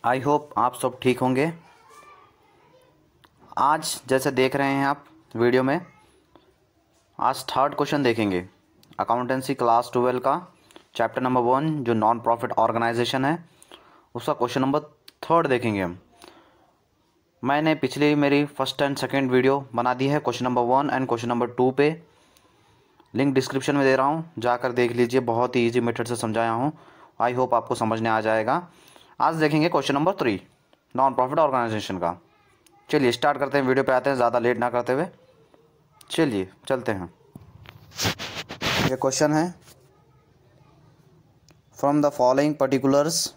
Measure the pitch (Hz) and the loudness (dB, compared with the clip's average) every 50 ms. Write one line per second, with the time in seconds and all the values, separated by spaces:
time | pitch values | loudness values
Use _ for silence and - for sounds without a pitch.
0 | - 117 127 135 123 143 147 143 143 - - 104 117 127 - - - 127 - - | 0 0 -2 0 0 0 0 0 0 -4 -2 0 0 0 -2 -2 -6 -6 -6 0
1 | - 127 123 123 131 127 131 131 147 165 165 - - - - _ _ _ - - | 0 0 2 2 0 0 2 2 0 -2 -4 -8 -20 -20 -20 _ _ _ -20 -20
2 | - - - - - _ _ _ _ _ 855 _ _ _ 508 _ _ _ _ _ | -20 -20 -20 -20 -20 _ _ _ _ _ _ _ _ _ _ _ _ _ _ _
3 | _ _ _ _ - _ _ _ - - - - 120 139 156 160 143 - - - | _ _ _ _ -20 _ _ _ -20 -12 -4 0 2 2 2 0 -2 -8 -8 -10
4 | - - 131 131 131 147 131 123 131 131 131 139 143 139 139 139 139 139 143 - | -2 0 0 0 0 0 2 2 2 2 2 0 0 0 0 0 0 -2 -2 -4
5 | - - _ _ _ _ - 113 117 123 123 127 131 135 143 180 175 - _ _ | -8 -20 _ _ _ _ -2 2 2 4 4 4 2 2 0 -2 -4 -10 _ _
6 | _ _ _ _ _ _ _ - _ _ _ _ _ _ _ _ _ _ _ _ | _ _ _ _ _ _ _ -20 _ _ _ _ _ _ _ _ _ _ _ _
7 | _ _ _ - 98 120 135 131 - - - 127 135 147 143 147 147 139 156 143 | _ _ _ -4 -2 -2 -2 -4 -8 -6 -2 0 0 0 0 -4 -2 -2 0 0
8 | 139 120 113 113 110 101 92 90 90 98 _ _ _ _ _ _ _ _ - - | 2 0 2 2 0 0 0 -2 -4 -8 _ _ _ _ _ _ _ _ -6 -6
9 | - - 117 120 123 120 131 131 131 - 139 - 123 117 117 120 120 - - 123 | -2 -2 0 -2 0 -2 -4 -4 -2 -4 -2 0 2 4 4 2 2 0 0 2
10 | 120 127 127 127 123 131 143 175 180 - _ _ _ _ _ - _ _ _ - | 2 2 0 0 0 0 -2 -2 -4 -12 _ _ _ _ _ -20 _ _ _ -2
11 | 117 113 - 127 127 127 127 127 120 120 131 135 151 160 156 147 127 113 117 110 | -2 -2 -2 -2 -2 0 0 2 2 2 2 2 0 -2 -2 -2 0 0 0 2
12 | 107 107 117 117 113 117 117 117 - 117 - - 113 113 110 117 117 117 117 117 | 4 2 2 2 0 -2 0 0 -2 -4 0 0 0 0 0 0 -2 0 0 0
13 | 120 120 - 131 131 139 165 170 170 _ _ _ - _ - - _ _ _ _ | -2 -2 -2 -2 0 -2 -2 -4 -8 _ _ _ -20 _ -20 -20 _ _ _ _
14 | _ _ _ 120 - - 147 - 120 120 - 135 127 135 139 151 151 - _ _ | _ _ _ -8 -4 -4 -2 -2 -2 -2 0 0 0 2 0 0 -2 -6 _ _
15 | _ - _ _ - - 165 170 160 139 127 120 113 113 104 98 92 87 87 95 | _ -20 _ _ -2 2 2 2 4 2 0 0 0 -2 -2 -2 -2 -4 -6 -12
16 | _ _ _ _ - - - - _ _ _ _ _ _ _ _ _ _ _ _ | _ _ _ _ -20 -20 -20 -20 _ _ _ _ _ _ _ _ _ _ _ _
17 | _ _ _ _ _ _ _ _ - 127 143 147 156 160 156 156 - 127 - 143 | _ _ _ _ _ _ _ _ -2 0 0 2 2 0 0 0 -2 -4 0 2
18 | 147 147 147 147 143 143 143 143 147 143 - - 135 131 - - 143 139 139 135 | 2 2 4 2 2 4 4 2 2 0 -4 -6 -6 -6 -2 -2 -2 -2 -2 -4
19 | 135 127 139 139 139 127 127 127 123 135 139 143 135 117 120 120 120 127 123 123 | -4 -2 -2 -2 0 2 2 4 4 4 2 0 -4 -6 -6 -2 -2 -2 0 0
20 | 131 135 147 151 147 127 120 - 123 127 123 123 120 120 127 135 147 143 123 131 | 0 0 0 0 -2 -4 -4 -2 -4 -2 0 0 2 2 2 2 2 0 -2 -2
21 | 131 120 120 113 117 120 123 117 120 117 - - 127 131 131 139 143 151 160 165 | -2 -2 -2 -4 -2 -2 -2 -2 -2 -2 0 0 0 2 2 2 2 2 0 -4
22 | - _ _ _ _ _ _ _ _ _ _ _ _ _ _ _ _ _ _ _ | -14 _ _ _ _ _ _ _ _ _ _ _ _ _ _ _ _ _ _ _
23 | - _ - 110 139 143 131 131 127 - 135 135 127 - 143 143 139 135 131 131 | -20 _ -4 0 0 2 2 0 0 0 -6 -4 -2 0 0 2 4 4 4 4
24 | 131 143 156 165 160 - _ - 110 123 120 123 - 127 120 123 123 117 117 120 | 2 0 0 -2 -6 -10 _ -4 -2 -2 0 0 -2 -2 0 0 0 0 2 0
25 | 123 117 123 131 120 117 113 113 123 120 123 127 117 117 117 123 117 120 113 - | 0 2 2 0 0 0 0 0 0 0 2 0 0 2 0 0 -2 -2 -4 -4
26 | 117 113 120 113 - 110 107 113 117 117 113 117 131 151 156 - - - - - | -6 -6 -4 -4 -4 -4 -2 -2 0 0 0 -2 -2 -4 -6 -8 -20 -20 -20 -20
27 | - - _ _ 113 120 123 127 127 - 120 117 - - 127 - 117 110 110 113 | -20 -20 _ _ -2 -2 0 0 0 2 0 -2 0 -2 -4 -2 0 -2 -2 0
28 | 110 113 110 110 107 110 110 110 107 117 139 175 175 - _ _ - - - - | 0 0 0 0 0 0 0 0 0 0 -2 -2 -4 -8 _ _ -20 -20 -20 -20
29 | - _ - - - 151 165 165 156 147 151 156 156 175 - 151 135 - 135 139 | -20 _ -4 0 0 0 2 2 0 2 2 2 2 2 2 0 0 0 0 2
30 | 156 180 196 - 151 120 101 90 - _ _ _ _ _ _ _ _ _ - 127 | 0 0 0 0 -2 -2 -2 -2 -8 _ _ _ _ _ _ _ _ _ -2 0
31 | 131 135 123 123 127 127 143 165 156 143 135 127 120 113 110 107 98 - 98 87 | 0 2 2 0 -2 0 2 2 2 2 2 0 0 -2 -2 -4 -4 -6 -6 -4
32 | 87 85 87 - _ _ _ _ _ _ _ _ _ _ _ _ _ - - 147 | -2 -4 -4 -6 _ _ _ _ _ _ _ _ _ _ _ _ _ -2 0 2
33 | 131 120 117 120 - 147 143 131 143 135 139 143 135 127 131 135 131 135 131 127 | 2 2 2 2 0 0 0 0 -2 0 0 0 2 2 2 2 2 2 2 2
34 | 127 139 139 127 120 120 117 123 113 120 123 110 120 123 117 123 120 120 131 139 | 2 0 0 2 2 2 2 2 0 0 0 0 -2 -2 -2 -2 -2 0 -2 -2
35 | 175 180 - _ _ _ _ _ _ _ _ _ _ _ _ _ _ _ _ _ | -2 -6 -10 _ _ _ _ _ _ _ _ _ _ _ _ _ _ _ _ _
36 | - _ - - 160 143 110 98 95 92 - _ - - 135 127 107 120 107 95 | -16 _ -2 0 0 0 0 -4 -6 -6 -10 _ -6 -4 -4 -4 -2 -4 -4 -4
37 | 90 85 - _ _ _ _ - - - - - - - - - - - - - | -6 -12 -14 _ _ _ _ -20 -20 -20 -20 -20 -20 -20 -20 -20 -20 -20 -10 -4
38 | - - - - - - - - - - - - - - - - - - 131 - | -4 -4 -4 -6 -10 -12 -12 -14 -14 -14 -12 -8 -6 -4 -2 0 0 -2 -2 0
39 | - 135 131 - 156 151 151 151 165 180 175 - - - - _ _ _ _ _ | 0 -2 2 2 2 2 4 2 0 -2 -6 -14 -20 -20 -20 _ _ _ _ _
40 | _ _ _ _ _ _ _ _ _ _ _ _ _ _ _ _ _ _ _ _ | _ _ _ _ _ _ _ _ _ _ _ _ _ _ _ _ _ _ _ _
41 | _ _ _ _ _ _ _ _ _ _ _ _ _ _ _ - - 143 147 151 | _ _ _ _ _ _ _ _ _ _ _ _ _ _ _ -2 -2 0 2 2
42 | 143 147 143 - 127 123 131 139 147 151 147 - 139 131 139 131 131 135 135 143 | 2 2 2 2 2 4 4 4 2 0 0 0 0 0 0 2 2 4 4 4
43 | 147 160 165 - - - - | 2 2 -2 -4 -4 -6 -10